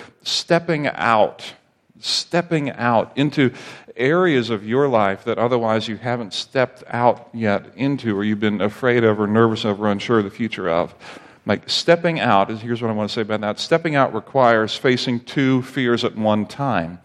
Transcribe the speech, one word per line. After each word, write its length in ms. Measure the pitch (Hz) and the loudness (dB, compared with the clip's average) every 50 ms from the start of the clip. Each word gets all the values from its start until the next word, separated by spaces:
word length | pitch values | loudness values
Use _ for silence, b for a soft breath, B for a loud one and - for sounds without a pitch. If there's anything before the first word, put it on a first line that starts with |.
| B B B _ _ | B B B _ _
stepping 640 | - - - - - 170 170 170 180 165 147 147 135 | -4 -4 -4 0 0 0 0 2 0 -2 -2 -2 -4
out 640 | - - 82 117 113 107 101 - - - - - - - _ _ _ _ _ _ _ - - | -4 0 2 2 4 4 4 2 0 -8 -16 -18 -18 -20 _ _ _ _ _ _ _ -12 -6
stepping 640 | - - - - - - 175 170 170 170 156 143 135 | -4 -4 -4 -4 -2 -2 -2 -2 0 -2 -2 -2 -4
out 400 | - - 120 120 117 110 - - - 127 | -6 -2 0 2 2 2 0 0 -2 -2
into 360 | 139 151 - - 139 120 B B B B B B B B - | -2 0 2 2 2 2 B B B B B B B B -6
areas 540 | - 120 135 160 180 185 180 151 127 117 107 | -2 0 2 2 2 2 2 2 2 0 0
of 160 | 117 101 104 | -4 -6 -4
your 220 | 107 117 131 147 143 | -2 0 2 2 4
life 360 | 123 110 104 98 98 95 - | 4 4 4 2 0 -2 -4
that 140 | 120 110 - | -4 -2 0
otherwise 500 | 113 120 127 120 117 110 110 113 107 - | 0 0 2 0 2 2 0 0 0 -4
you 100 | 107 98 | -8 -6
haven't 360 | 117 123 120 120 117 95 - | -4 -4 -4 -4 -6 -8 -8
stepped 500 | - - - - 135 127 - - - - - | -10 -10 -4 0 0 0 0 -2 -12 -16 -8
out 420 | - 120 120 120 101 - - - - | -4 2 2 2 2 2 -4 -12 -8
yet 320 | 117 113 107 101 98 - - - | -2 0 2 2 0 -2 -6 -8
into, 420 | - 123 139 143 127 120 117 101 98 | -4 -2 -2 -2 -2 -2 -2 -2 0
or 60 | 104 | 0
you've 160 | 107 107 104 | -2 -2 0
been 220 | 110 107 104 98 | 0 0 0 0
afraid 420 | 95 107 107 - - 123 120 123 117 | -2 -2 -2 -2 0 2 2 4 4
of, 160 | 110 107 104 | 4 2 2
or 80 | 107 101 | 0 2
nervous 380 | 107 113 117 113 110 104 - | 4 4 4 4 2 0 -2
of, 160 | 107 101 98 | -2 -2 0
or 80 | 107 107 | 0 -2
unsure 300 | 101 101 - - 120 110 | -2 -2 0 2 2 2
of 40 | 101 | 2
the 40 | 98 | 0
future 400 | - - - 110 - - 92 87 | -4 -6 -6 -6 -6 -4 -2 0
of. 240 | 82 85 82 - - B B B B B B B B B B | 0 0 0 -2 -6 B B B B B B B B B B
Like, 240 | - 104 - - - | -4 -4 -4 -2 -4
stepping 500 | - - - - 170 170 170 175 160 120 | -4 -2 2 2 2 2 2 -2 -2 0
out 300 | 98 123 107 98 98 101 | 0 2 4 4 2 2
is, 120 | 110 110 | -2 -8
here's 200 | 110 117 120 113 | -6 -6 -6 -4
what 80 | 120 113 | -4 -4
I 40 | 110 | -2
want 160 | 107 107 101 | -2 -4 -4
to 40 | - | -4
say 80 | 120 | -6
about 200 | 113 104 110 107 | -4 -4 -4 -4
that. 180 | 107 104 104 - | -4 -4 -6 -6
Stepping 360 | - - 165 165 170 170 147 | -2 0 0 0 0 0 0
out 180 | 143 131 - - | 2 0 0 -2
requires 640 | 110 - - - 139 127 117 117 110 110 104 - | -6 -10 -2 0 4 4 6 6 4 2 0 -2
facing 440 | - - 135 127 123 - 135 120 117 | -2 0 0 0 0 0 -2 -4 -4
two 400 | - - - 156 139 131 131 127 | -6 -6 -4 -2 0 2 0 0
fears 420 | 123 - - 139 127 120 120 113 120 | -2 -4 -4 -4 0 0 0 0 0
at 120 | 113 - | -4 -4
one 300 | 107 107 107 107 107 101 | -2 0 2 2 2 0
time. 540 | - - - 139 135 113 92 82 82 90 87 b | -4 -6 -6 -4 -2 -2 -2 -2 -4 -8 -14 b